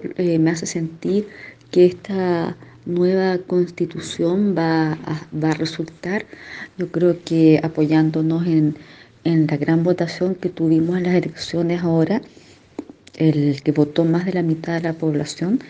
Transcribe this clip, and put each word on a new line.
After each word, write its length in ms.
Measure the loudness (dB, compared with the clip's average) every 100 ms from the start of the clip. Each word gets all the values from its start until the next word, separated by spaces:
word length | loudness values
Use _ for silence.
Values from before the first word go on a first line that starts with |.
| -4 -4
eh, 220 | 0 2
me 120 | 2
hace 140 | 0 -6
sentir 640 | -6 -6 -6 -2 -2 -2 -12 -20 -20 -4
que 140 | 4 4
esta 720 | 4 -8 -4 0 0 -2 -6 -16 -18 -6
nueva 520 | 0 2 2 0 -2
constitución 1160 | -2 0 0 -2 -6 -6 -12 -2 0 2 0 0
va 360 | 0 0 0
a, 340 | -2 -6 -8 -8
va 180 | -4 -2
a 20 |
resultar, 720 | -2 -4 -6 -10 -10 -6 -6 -8 -18 -20 -18 -18 -10
yo 140 | -6
creo 320 | 0 2 0
que 360 | 0 4 6 6
apoyándonos 840 | 2 0 2 4 2 2 0 0 2
en, 300 | 2 2 -2 -12 -20 -20 _
en 240 | 0 2 2
la 100 | 0
gran 260 | 0 2
votación 520 | 2 0 -2 -2 -4 -2
que 140 | -6
tuvimos 480 | -2 2 2 2 0
en 60 |
las 120 | 2 2
elecciones 680 | 2 -2 -8 -4 -2 -2
ahora, 380 | 0 2 2 0 -4 -20 -20 -20 _ -16 -16 -16 -20 -2
el 460 | 0 2 0 -2
que 80 | -2
votó 340 | 0 0 2 2
más 200 | 0 0
de 80 |
la 100 | -2
mitad 300 | -2 -2 -4
de 80 | -4
la 120 | -4
población 680 | -4 -2 -2 -4 -6 -2 -2 -4